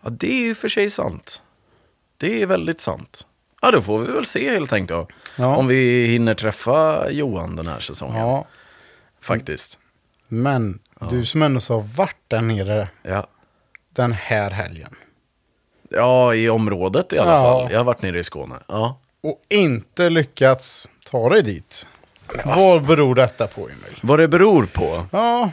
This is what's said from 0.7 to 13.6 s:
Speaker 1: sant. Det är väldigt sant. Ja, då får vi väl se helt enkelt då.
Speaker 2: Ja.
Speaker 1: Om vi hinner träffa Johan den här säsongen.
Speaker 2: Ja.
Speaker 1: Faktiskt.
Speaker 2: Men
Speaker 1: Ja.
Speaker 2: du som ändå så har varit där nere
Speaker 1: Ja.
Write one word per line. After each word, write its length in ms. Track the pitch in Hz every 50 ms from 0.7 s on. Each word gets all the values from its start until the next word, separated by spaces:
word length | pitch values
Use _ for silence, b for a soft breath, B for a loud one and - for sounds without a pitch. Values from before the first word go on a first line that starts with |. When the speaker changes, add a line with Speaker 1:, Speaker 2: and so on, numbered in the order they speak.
| - - 202 208
Speaker 1:
sant. 520 | 202 - - - - - _ - - - _ _ _ _ _ _ _ _ _ _ _ _ _ _ _
Det 260 | _ - 170 220 226 202
är 40 |
väldigt 340 | 180 190 180 160 160 165 -
sant. 460 | - - 87 - - _ - - - _ _ _ _ _ _ _ -
Ja, 80 | 262
då 120 | 233 151 95
får 160 | 95 107 110
vi 140 | 120 - 254
väl 140 | 302 262
se 240 | - - - 127 143
helt 220 | 240 196 151 127 -
enkelt 260 | 104 92 90 82 85
då. 80 | 82 - B B B B B
Speaker 2:
Ja. 200 | - 127 127 139
Speaker 1:
Om 100 | 147 135
vi 400 | 131 127 131 131 123 120 123 120
hinner 280 | 117 117 120 117 113 110
träffa 760 | - - 110 104 - - 113 127 156 160 156 156 156 - -
Johan 460 | - 143 151 135 104 90 82 87 85
den 100 | 82 80
här 140 | 85 76 58
säsongen. 400 | - - - - - 67 117 110
Speaker 2:
Ja. 260 | 113 120 131 139 - b b b b b b b b b b b b b b _ -
Speaker 1:
Faktiskt. 560 | - 95 80 - 73 76 73 - - - _ _ _ _ _ _ _ _ _ _ _
Speaker 2:
Men 500 | 117 113 123 139 139 127 113 101 90 98 _ _ _ _
Speaker 1:
Ja. 60 | - -
Speaker 2:
du 140 | 120 123 117
som 180 | - - 156 156
ändå 180 | 147 135 123
så 140 | - - 120
har 60 | 113 104 104 113
varit 200 | 143 190 - - _ _ _
där 120 | - 113
nere 480 | 113 113 113 104 95 98 104 107 101 95 - _ _
Speaker 1:
Ja. 240 | - 92 101 - _ _ _ _ _ _ _